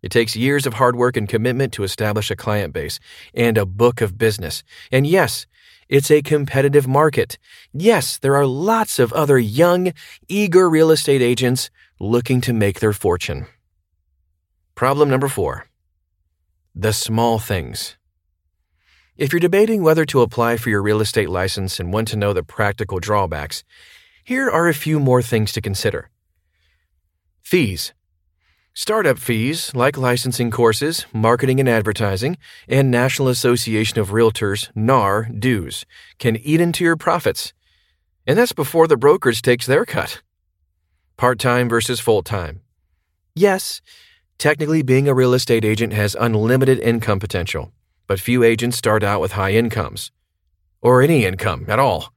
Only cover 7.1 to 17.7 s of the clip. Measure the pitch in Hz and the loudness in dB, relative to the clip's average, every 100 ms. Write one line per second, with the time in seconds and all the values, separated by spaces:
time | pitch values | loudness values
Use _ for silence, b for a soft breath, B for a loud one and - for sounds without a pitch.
7.1 | 135 - - b b b 139 196 214 123 | 0 -4 -8 b b b -2 2 2 0
8.1 | - 135 139 139 131 190 226 214 - 120 | -4 0 2 2 -2 -2 -2 -2 0 0
9.1 | - 143 135 110 117 175 180 180 B B | 2 2 4 2 2 4 4 0 B B
10.1 | B _ 196 208 175 185 160 160 151 - | B _ -2 0 2 2 4 4 4 2
11.1 | 139 120 123 123 127 - b b b 98 | 2 2 2 0 -2 -6 b b b -2
12.1 | 120 120 127 123 113 101 - 107 101 98 | -2 0 -2 0 0 0 0 -2 0 -2
13.1 | 87 - 69 - _ _ _ _ _ _ | -2 -4 -8 -10 _ _ _ _ _ _
14.1 | _ _ _ _ _ _ - 127 139 147 | _ _ _ _ _ _ -4 -2 2 2
15.1 | 131 139 135 78 64 - _ _ _ _ | 2 -2 -2 -4 -6 -16 _ _ _ _
16.1 | _ _ _ _ _ _ - 104 107 - | _ _ _ _ _ _ -6 -4 -2 -4
17.1 | 110 117 113 - 95 65 | 0 0 0 -2 -6 -6